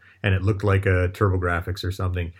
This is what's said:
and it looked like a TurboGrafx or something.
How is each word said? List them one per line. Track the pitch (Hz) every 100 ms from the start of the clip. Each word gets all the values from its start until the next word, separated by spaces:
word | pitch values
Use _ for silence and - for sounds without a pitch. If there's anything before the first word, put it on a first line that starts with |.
| - _
and | 104
it | 92
looked | 95 95
like | 104 98 98
a | 92 90
TurboGrafx | - 104 92 87 85 98 95
or | 92
something. | 90 92 90 85 -